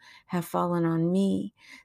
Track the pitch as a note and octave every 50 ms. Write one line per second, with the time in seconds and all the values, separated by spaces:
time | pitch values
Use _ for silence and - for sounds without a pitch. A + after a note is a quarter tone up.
0 | - - - - _ _ - F3 E3+ - - F3 F3 F3 F3 E3+ E3 E3 E3 E3
1 | E3 E3+ F3+ F#3+ G3 G3 F#3+ F#3+ G3+ G#3 - _ - - - - -